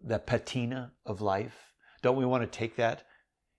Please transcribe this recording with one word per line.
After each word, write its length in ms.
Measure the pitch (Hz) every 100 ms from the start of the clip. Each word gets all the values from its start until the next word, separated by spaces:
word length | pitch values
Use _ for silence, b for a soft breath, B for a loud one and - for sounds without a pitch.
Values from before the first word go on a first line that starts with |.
the 160 | - 107
patina 720 | - 117 - 127 120 131 123 - -
of 160 | 101
life? 520 | 104 95 117 - - _ b b
Don't 160 | 123 135
we 80 | 123
want 180 | 127
to 160 | 110 -
take 160 | 113 -
that 280 | 117 - b b b _ _